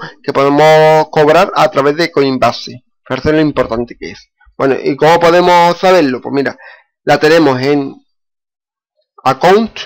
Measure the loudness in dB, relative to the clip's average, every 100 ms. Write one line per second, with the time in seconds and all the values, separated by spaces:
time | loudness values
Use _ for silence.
0 | -4 -16 -8 -2 0 2 4 4 4 2
1 | 0 0 2 2 0 0 -2 0 -2 -2
2 | -2 -2 -2 0 -2 -4 -12 -20 _ _
3 | -12 -6 -2 0 0 -2 -4 -4 -8 -12
4 | -18 -18 _ _ _ -6 -4 -2 -4 -2
5 | 2 2 2 2 4 4 2 0 0 2
6 | 0 -4 -6 -6 -6 -8 -20 -20 _ _
7 | -2 0 2 2 2 0 -2 -2 -4 -12
8 | _ _ _ _ _ _ _ _ _ _
9 | _ _ -4 -2 2 2 0 -10